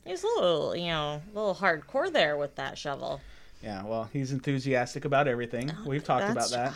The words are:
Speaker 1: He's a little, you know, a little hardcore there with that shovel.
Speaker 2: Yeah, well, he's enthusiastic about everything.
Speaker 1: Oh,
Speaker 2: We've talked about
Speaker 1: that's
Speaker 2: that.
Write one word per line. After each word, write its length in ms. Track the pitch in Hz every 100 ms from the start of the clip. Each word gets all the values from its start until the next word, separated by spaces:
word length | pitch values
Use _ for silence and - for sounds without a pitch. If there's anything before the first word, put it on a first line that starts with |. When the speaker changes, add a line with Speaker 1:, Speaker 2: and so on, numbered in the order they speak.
Speaker 1:
He's 200 | - 370
a 20 | 415
little, 480 | 466 180 156 143 117
you 120 | 175
know, 340 | 160 147 147 185
a 40 | 208
little 160 | 208
hardcore 580 | 165 190 160 - 269 370
there 240 | 285 156 147
with 200 | 143 -
that 200 | 135 -
shovel. 420 | 147 139 127 139 - - - -
Speaker 2:
Yeah, 200 | 107 98
well, 260 | 101 113 110
he's 180 | 143 131
enthusiastic 760 | 139 143 139 135 127 123 135 147
about 200 | 139 143
everything. 440 | 120 120 120 135
Speaker 1:
Oh, 180 | 160 143
Speaker 2:
We've 160 | 139
talked 200 | 143 127
about 100 | 120
Speaker 1:
that's 160 | 117 117
Speaker 2:
that. 240 | 123 131